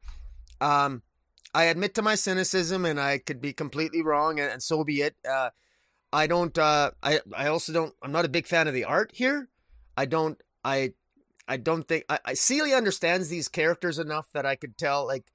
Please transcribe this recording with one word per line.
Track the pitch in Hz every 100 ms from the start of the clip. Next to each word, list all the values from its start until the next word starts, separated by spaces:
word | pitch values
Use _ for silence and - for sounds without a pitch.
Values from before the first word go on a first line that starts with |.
| - - - - - -
um, | 143 143 143 131 - _ _ _ -
I | 151 165
admit | 170 202 208
to |
my | 214 214
cynicism, | - 185 185 190 165 190
and | 175 147
I | 139 139
could | - 135
be | 143
completely | 135 151 139 160 156
wrong, | 156 147 151 156
and, | 143
and | 120
so | - 160
be | 151 143
it. | 147 - -
Uh, | 135 123 - _ _ _ _ _
I | 147 156
don't, | 175 170 -
uh, | 156 147 143 -
I, | - 156 -
I | 98 139
also | 160 -
don't, | 165 160 -
I'm | 135
not | 151 170
a |
big | 165 -
fan | 170 156
of |
the | 127 110
art | 156 214
here. | - 254 285 254 _ _ - - -
I | 135
don't, | 160 156 147 _ _
I, | 131 135 131 - _ _ _ _ -
I | 131
don't | 123 165 160
think, | 165 -
I, | 151
I, | -
Seeley | 131 - 277 302
understands | 262 220 185 170 180 170
these | 170 147
characters | - 160 170 175 151
enough | 156 156 156
that | 147 139
I | 139
could | 139 110
tell, | 151 143 131
like, | 135 -